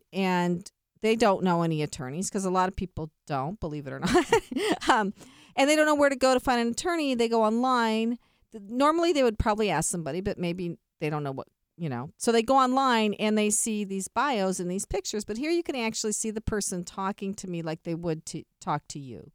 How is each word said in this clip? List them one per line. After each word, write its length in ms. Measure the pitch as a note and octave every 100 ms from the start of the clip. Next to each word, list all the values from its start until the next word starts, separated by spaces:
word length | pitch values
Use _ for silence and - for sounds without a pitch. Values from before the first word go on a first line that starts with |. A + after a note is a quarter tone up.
| -
and 580 | G3 F#3+ F3+ F3 F3 - - _ _
they 140 | A3 A3+
don't 260 | A3+ F#3+
know 180 | F#3 E3+
any 200 | E3 D#3
attorneys, 460 | D3 - B2+ D3+ F#3
'cause 140 | G3+
a 60 | F#3+
lot 160 | F#3 F#3
of 80 | -
people 360 | F#3 - D#3 _ -
don't, 300 | C#3 C#3+ G#3+
believe 260 | E3 D3+ C3+
it 60 |
or 60 | C3+
<laughs> 20 |
not, 240 | E3+ D#4 - A4 - B3 G#4 - -
um, 240 | B3 G3+ - - - - -
and 140 | C#4
they 60 | D#4
don't 100 | D4+
know 100 | D4
where 140 | C#4
to 60 | C4
go 180 | C4
to 60 | B3+
find 200 | - A#3+
an 100 | A#3
attorney, 460 | A#3 F4+ E4+ C#4+ A#3+
they 140 | A3+
go 140 | A#3
online. 760 | A3 A3+ B3+ B3 A3+ A3 A3+ A#3+ _ _ _
Th-, 120 | A3 G3
normally 460 | B3 D4 E4 E4+
they 100 | D4
would 160 | B3 G#3+
probably 300 | A#3 G#3 G#3
ask 200 | D3+ -
somebody, 320 | F3+ D#3+ F3+
but 160 | G3+ -
maybe 400 | E3+ F3+ F3 - _ -
they 100 | D3+
don't 140 | D3
know 80 | C#3+
what, 160 | C3 - _ _ -
you 100 | E3
know. 220 | A#2+ C#3 -
So 140 | A#3
they 100 | A#3
go 140 | A3+ C4+
online 560 | B3+ C4 C4+ A3+ G#3+ -
and 220 | G#3+ G#3+
they 120 | G#3
see 340 | G3+ A#3 G#3
these 240 | G3 G3 -
bios 520 | A3+ - G#3+ F#3+ F#3+
and 100 | F3
these 160 | F#3+ -
pictures, 380 | G4 - G#3
but 140 | G#3 A3
here 140 | D4+
you 120 | F4
can 120 | E4+ C4
actually 360 | A3+ A3 A3
see 160 | G#3 A3
the 100 | G#3+
person 420 | - G#3+ - F3+
talking 500 | F3+ - F#3+ G3+ G3 G3
to 120 | F#3+
me 140 | E3+
like 220 | E3 D#3+
they 120 | F3 E3
would 300 | E3+ D#3+ -
to 160 | D#3+ - _
talk 240 | F#3 D3 -
to 100 | D3+
you. 320 | C3+ G#2+ -